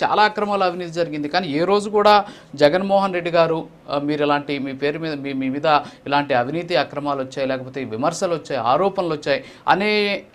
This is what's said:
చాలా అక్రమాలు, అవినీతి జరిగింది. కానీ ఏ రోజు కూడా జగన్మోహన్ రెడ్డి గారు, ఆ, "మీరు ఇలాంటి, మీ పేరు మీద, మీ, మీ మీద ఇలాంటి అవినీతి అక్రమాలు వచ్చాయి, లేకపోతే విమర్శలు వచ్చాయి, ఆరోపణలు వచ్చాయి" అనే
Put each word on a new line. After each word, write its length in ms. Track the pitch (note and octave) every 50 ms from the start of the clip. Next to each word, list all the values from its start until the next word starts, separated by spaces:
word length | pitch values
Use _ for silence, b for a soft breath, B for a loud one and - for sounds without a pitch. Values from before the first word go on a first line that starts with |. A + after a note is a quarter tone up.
| D#3+
చాలా 180 | - E3+ G#3
అక్రమాలు, 380 | G#3+ G#3+ G#3+ G#3+ G#3 G#3 G3+ G3
అవినీతి 300 | F#3 F3+ F3 F3+ F3 E3+
జరిగింది. 380 | D#3+ F3 E3 D3+ D3+ D3+ D3 C#3+
కానీ 200 | E3+ F#3 F#3+ D3
ఏ 160 | C#3 D#3 F3
రోజు 260 | F#3 G3+ G#3 G3 G#3+
కూడా 340 | G#3 G#3 G#3 G#3 G#3 G3+ G3+ B B B B B B
జగన్మోహన్ 600 | C#3+ D3 D3 E3+ F#3 G3 G3 G3 G3 G3 F#3+ F3+
రెడ్డి 160 | F3+ E3 F3
గారు, 340 | E3 E3+ D#3+ E3 D#3+ E3 - - - - - -
ఆ, 80 | C#3+ C#3+
"మీరు 260 | C#3+ D3 D3+ D3 D3
ఇలాంటి, 340 | D3 C#3+ C#3+ C#3+ D3 C#3+ C#3
మీ 140 | C3 C#3+
పేరు 260 | C3+ C3+ C#3+ D3 D3+ D#3+
మీద, 160 | E3 D#3+ D3
మీ, 180 | C#3 C#3 C#3
మీ 160 | C#3 C3 C3 C3
మీద 180 | C3+ D3 D#3 D#3+ D3+ C#3 B B B B B
ఇలాంటి 280 | C3 C#3+ C#3+ C#3+ C#3+ C3
అవినీతి 420 | B2 A#2+ C3+ D#3 E3+ E3+ E3 F3
అక్రమాలు 460 | D3 C#3 - - C#3+ C#3+ C#3+ C#3+ C3+
వచ్చాయి, 260 | C3 C3 - C#3+ C3+ C3
లేకపోతే 360 | C3 C3 B2+ B2+ B2+ C#3 C3
విమర్శలు 500 | B2 - - C#3+ E3+ D#3+ - G3 F3 E3+
వచ్చాయి, 260 | D3+ - - D3 B2
ఆరోపణలు 540 | A2 A#2+ C3+ D#3 F#3+ G3 F3 F#3+ F3+ E3 D#3
వచ్చాయి" 300 | D3 - D3+ C#3 C3+ B B B B B B
అనే 540 | D#3+ F3+ G#3 G#3+ G#3+ G#3 G#3 G3+ G3+ - - -